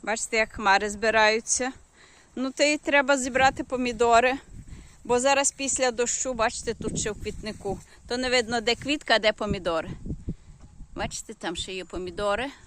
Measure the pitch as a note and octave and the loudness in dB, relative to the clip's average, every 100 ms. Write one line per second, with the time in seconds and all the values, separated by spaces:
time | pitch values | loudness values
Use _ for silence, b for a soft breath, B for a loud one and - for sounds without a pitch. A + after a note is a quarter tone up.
0 | - A3 - A3+ A3 - G#3 G3 G#3 G#3 | -4 -4 0 0 0 0 4 4 4 -2
1 | A3 A3 G#3+ A3 - - B3+ - - b | 2 4 4 4 0 -2 -2 -6 -20 b
2 | b b b - C4 - D4 D4+ - C#4+ | b b b -6 -6 2 2 2 2 2
3 | C4+ C#4 B3+ B3 C4+ C4+ D4 B3+ B3 A3 | 4 2 2 2 2 2 -6 -2 -2 2
4 | A#3 A#3 B3+ C4+ - B B B B B | 6 6 6 0 -6 B B B B B
5 | - B3 C4 C#4 C#4+ - C#4 - B3+ A#3 | 0 2 4 2 2 -2 -4 0 0 0
6 | A#3+ - C4 A#3+ A3 - - A3 - - | -2 -2 -4 0 -2 -2 -6 -6 -6 -4
7 | A3 G#3 - - G#3+ - G3+ F#3+ b b | -4 -4 -8 -8 -10 -8 -8 -8 b b
8 | - B3 B3+ B3+ A3 A#3+ A3+ A3+ C4 D4 | -8 -4 2 2 2 0 0 -2 0 -4
9 | - A3+ G#3+ G#3+ G#3+ G3+ F3 E3 - - | 2 4 4 0 -2 -2 -2 -2 -4 -10
10 | - - B E3+ B B - - - - | -8 -8 B -10 B B -20 -20 -16 -8
11 | A3+ - - A3 F3+ E3+ - F#3 F3+ F3 | -6 -6 -12 -10 -8 -8 -8 -8 -8 -8
12 | F3+ E3+ G#3 G3+ C4+ B | -8 -4 -2 0 -2 B